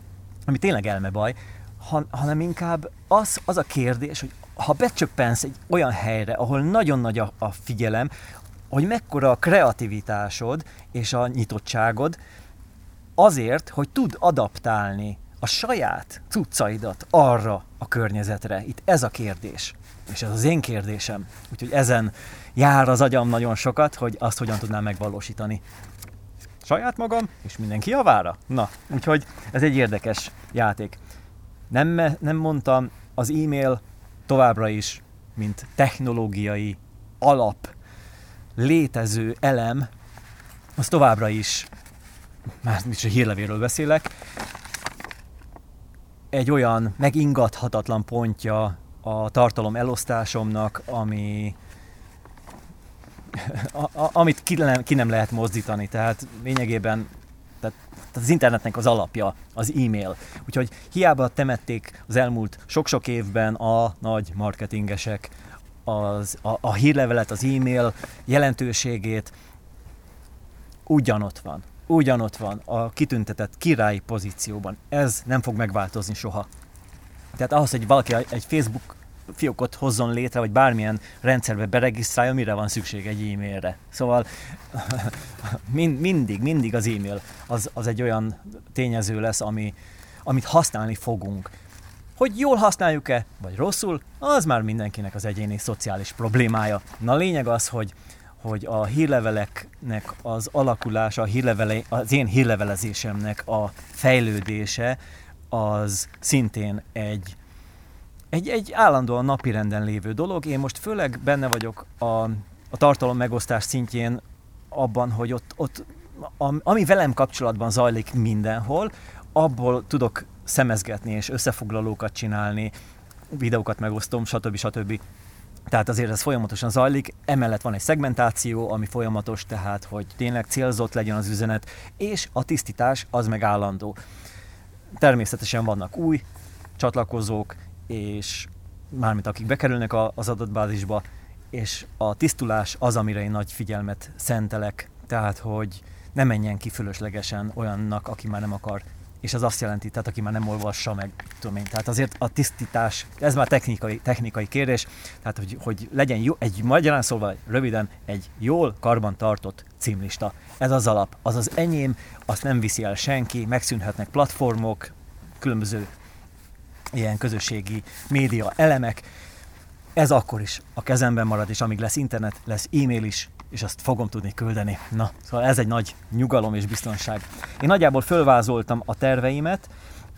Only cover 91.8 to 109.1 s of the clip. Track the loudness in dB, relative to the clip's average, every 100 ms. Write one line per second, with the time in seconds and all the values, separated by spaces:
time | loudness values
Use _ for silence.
91.8 | -20 -20 -20 0 0 2 2 6 4 4
92.8 | 2 2 2 0 0 -10 -10 -2 -2 0
93.8 | -2 -4 -6 -6 2 4 4 2 2 -2
94.8 | -4 -4 -6 -6 -6 -4 -4 -4 -4 -6
95.8 | -4 -6 -8 -6 0 2 4 2 0 -2
96.8 | -6 -8 0 2 2 0 0 0 0 -4
97.8 | -6 -8 -20 -20 -20 -12 -6 -6 -2 -2
98.8 | 0 2 4 4 2 -2 -4 -8 -16 -14
99.8 | -6 -6 -8 -10 -6 -6 -2 0 2 0
100.8 | -2 0 0 0 0 0 2 2 0 0
101.8 | -2 -4 2 2 4 4 4 4 0 -2
102.8 | -4 -6 -6 -4 -4 -6 -2 -2 -2 -6
103.8 | -18 0 4 6 4 0 -2 -4 -4 -2
104.8 | -2 -2 -8 -20 -20 -20 -6 -2 0 0
105.8 | 0 -4 -6 -8 0 2 2 -2 -4 -6
106.8 | -8 -8 -6 -6 -8 -16 -20 -20 -20 -20
107.8 | -20 -20 -20 -20 -4 -4 -2 -4 -2 6
108.8 | 8 8 4